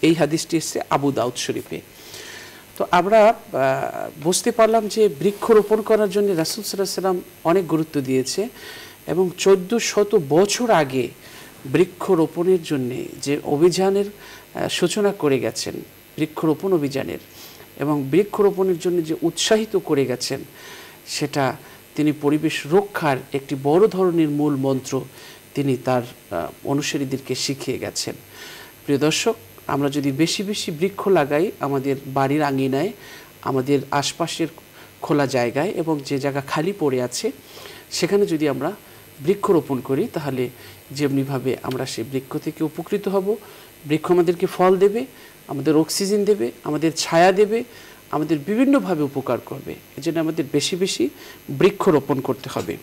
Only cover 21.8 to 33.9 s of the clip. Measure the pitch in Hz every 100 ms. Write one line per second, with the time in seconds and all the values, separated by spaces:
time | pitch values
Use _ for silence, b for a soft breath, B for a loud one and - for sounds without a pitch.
21.8 | B - 151 143 147 151 156 - 143 180
22.8 | 202 - 160 131 131 139 135 143 139 160
23.8 | 214 180 185 170 156 147 147 139 135 135
24.8 | 123 131 127 B B B B - 139 123
25.8 | 131 127 120 - - 85 78 - - 139
26.8 | 143 147 135 131 - 131 - 135 - 127
27.8 | 101 - - - - B B B B B
28.8 | - 143 151 151 - - - - - 143
29.8 | 143 147 139 135 165 - 143 107 - 156
30.8 | 190 196 - 185 147 147 190 - 139 139
31.8 | 135 135 135 135 135 147 147 135 135 135
32.8 | 180 233 B B B B - 131 127 143
33.8 | 135